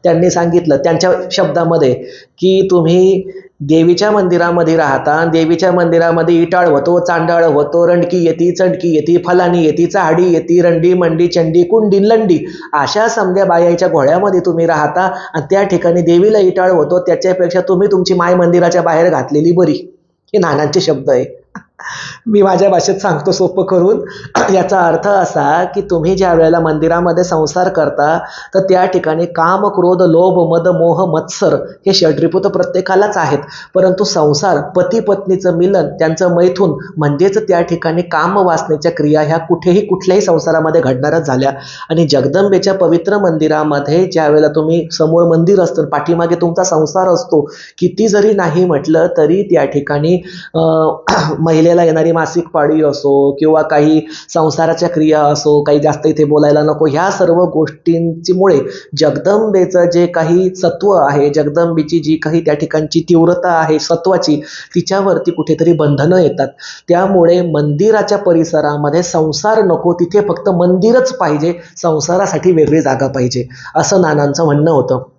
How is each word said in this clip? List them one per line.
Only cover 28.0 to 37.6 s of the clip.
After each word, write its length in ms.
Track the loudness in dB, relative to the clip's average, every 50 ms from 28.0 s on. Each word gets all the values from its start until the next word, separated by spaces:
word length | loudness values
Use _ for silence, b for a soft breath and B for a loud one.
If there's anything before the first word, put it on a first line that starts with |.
| 0 0 0 -2 B B B B B B -2
तर 60 | -2
त्या 260 | 0 2 2 2 2
ठिकाणी 400 | 0 -2 -2 -2 -2 -2 -2 -4
काम, 420 | -4 -2 -2 0 0 0 0 -2
क्रोध, 340 | -2 0 0 0 2 2 2
लोभ, 520 | 2 4 4 4 4 4 2 2 0 2 0
मद, 140 | 0 0
मोह, 380 | 0 0 2 2 0 2 0 0
मत्सर 480 | 0 -2 -4 -4 -6 -6 -2 0 0 0
हे 400 | -2 -4 -8 -14 -6 _ -2 0
षड्रिपुत 480 | 2 2 2 2 0 -2 0 0 0
प्रत्येकालाच 760 | -2 -2 -2 -2 -4 -2 -2 -4 -2 0 0 0 0 0 0
आहेत, 220 | -2 -2 -2 -2 -4 -6 B B B B B _
परंतु 300 | 0 2 2 0 0 -2
संसार, 580 | -2 0 0 0 0 0 0 0 0 0 0
पती 380 | -4 -2 -2 -2 0 0 -2 -2
पत्नीचं 580 | 0 0 -2 -2 0 -4 -4 -2 0 -2 0
मिलन, 300 | 0 0 2 2 0 0
त्यांचं 480 | -2 -2 -2 -2 -2 0 0 0 0 2
मैथून, 440 | 2 2 0 2 0 -2 -2 -2 B B B B
म्हणजेच 500 | -4 -2 -2 0 0 0 0 0 -2 -2
त्या 140 | 0 0 -2